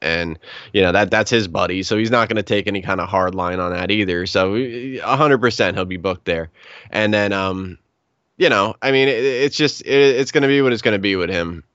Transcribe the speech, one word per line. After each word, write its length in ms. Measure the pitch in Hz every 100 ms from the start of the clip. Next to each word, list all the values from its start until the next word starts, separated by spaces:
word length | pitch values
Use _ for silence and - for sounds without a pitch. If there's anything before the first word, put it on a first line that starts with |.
and, 380 | 80 82 85 80 - - -
you 80 | 104
know, 120 | 90
that, 180 | 95 101
that's 200 | 107 107
his 180 | 117 95
buddy, 340 | 82 90 92
so 140 | 95 110
he's 120 | 113
not 180 | 123 113
gonna 140 | 110
take 240 | 98 104 98
any 140 | 101
kind 180 | 90 92
of 80 | 85
hard 260 | 98 92
line 240 | 92 87 92
on 120 | 87
that 180 | 90 90
either. 360 | 107 95 87 90
So 280 | 101 95
a 640 | 107 131 120 131 131 82 135
hundred 220 | 151 131
percent 380 | 120 113 101 98
he'll 80 | 92
be 100 | 92
booked 260 | 95 87
there. 260 | - 85 82 _ - - -
And 220 | - 107
then, 200 | 107 101
um, 460 | 98 95 92 95 85 _ _ _ _ _ -
you 100 | 170
know, 260 | 107 104 -
I 100 | 135
mean, 180 | 135 135
it, 140 | 117
it's 320 | 135 123 143 -
just, 260 | 151 -
it, 60 | -
it's 420 | 139 139 127 131
gonna 160 | 156 139
be 140 | 139
what 100 | 131
it's 100 | 113
gonna 160 | 117 104
be 180 | 98 95
with 140 | 87
him. 340 | 92 85 85 -